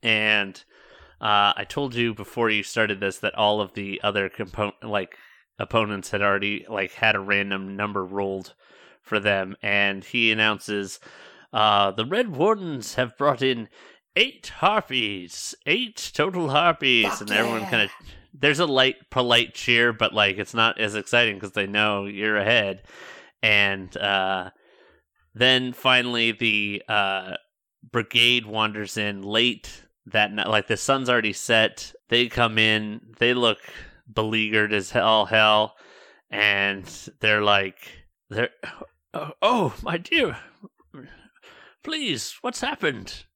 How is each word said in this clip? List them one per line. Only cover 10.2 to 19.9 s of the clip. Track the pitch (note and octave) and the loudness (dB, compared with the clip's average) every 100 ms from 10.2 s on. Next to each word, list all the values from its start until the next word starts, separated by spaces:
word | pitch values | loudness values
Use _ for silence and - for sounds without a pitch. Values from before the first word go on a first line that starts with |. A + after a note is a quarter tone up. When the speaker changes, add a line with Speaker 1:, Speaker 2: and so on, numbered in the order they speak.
| A2+ | 0
Speaker 1:
announces, | A2 A2 G#2+ - G#2 G2 - - - - - - | 2 2 0 -4 -4 -4 -10 -20 -20 -20 -20 -8
uh, | - G#2+ G2+ G2+ | 2 4 6 4
"The | G2 A2+ | 0 -2
Red | G3 B3 C#3 | -2 -2 0
Wardens | F3+ G#3+ F#3 C#3 G#2+ - | 0 0 -2 -8 -8 -4
have | B2 _ | -4 _
brought | C#3+ B2+ | 0 2
in | C3+ A#2+ G#2+ _ - _ _ - | 0 0 -6 _ -20 _ _ 0
eight | B3 - - - | 0 -2 -18 0
harpies, | F3 G#3+ - C3 A2 G2+ F2 - - - - | 2 2 -2 -4 -4 -6 -12 -12 -12 -10 -2
eight | F3+ B3 - - | -2 -2 -10 -12
total | - D#3 F3+ D#3+ | -2 -2 0 0
harpies," | C#3 E3+ D#3+ C#3 A#2+ G#2 | 2 2 2 2 4 2
Speaker 2:
Fuck | - | -2
Speaker 1:
and | G#2 | -2
everyone | G#2 A#2 A2+ | 0 0 -2
Speaker 2:
yeah. | G2+ | -2
Speaker 1:
kinda, | A#2 G2+ - - - _ | 0 0 -4 -20 -20 _
there's | C#3+ C#3+ D3 | -2 0 2
a | E3+ | 2
light, | C3+ C3 - - | 4 2 0 -6
polite | C3+ B2 A#2 A#2+ | -2 4 4 4
cheer, | - - A#2+ A#2+ | -4 2 4 4